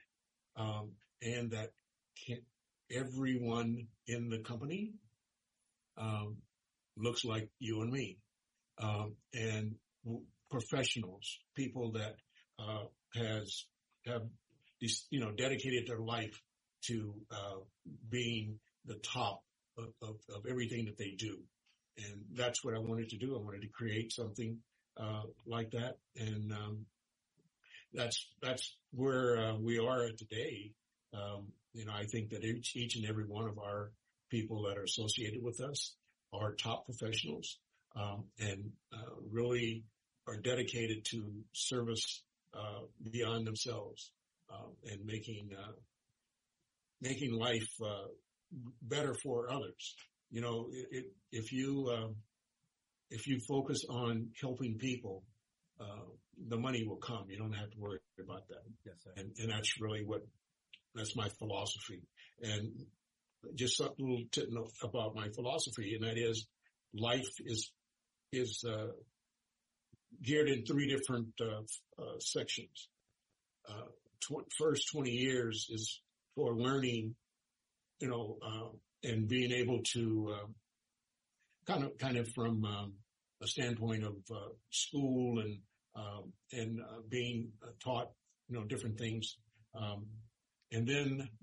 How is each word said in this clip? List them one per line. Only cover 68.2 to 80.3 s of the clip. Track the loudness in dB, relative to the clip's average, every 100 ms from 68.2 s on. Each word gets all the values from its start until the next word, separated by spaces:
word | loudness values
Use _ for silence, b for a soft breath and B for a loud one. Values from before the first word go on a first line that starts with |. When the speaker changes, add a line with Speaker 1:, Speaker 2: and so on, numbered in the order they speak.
| _
Speaker 1:
is, | 0 0 0 -2
uh, | 0 -2 -6 -14 _ _ _ _ _ _ _ _ -20 _ -4
geared | 4 6 8
in | 6
three | 4 4 4
different, | 4 2 0 0 -2
uh, | -2 -2 -4 -10 -10 -10
uh, | -8 -4
sections. | -2 0 0 -2 -6 -14 -16 _ _ _ _ _ _ _ -12
Uh, | -10 -10 -14 _ _
tw-, | -4 -4 -4 2
first | 6 6 4
twenty | 2 2
years | 4 4 4 2 0 -2
is | -2 -2 -4 -10 _ _ 0
for | 2 4
learning, | 4 4 4 2 0 -4 _ _ _ _ _ _ _ -4
you | 0
know, | 0 -2 -4 -4
uh, | -4 -6 -10 -18 _ 2
and | 4 6
being | 6 6
able | 6 6 4 4
to, | 4 4 4 4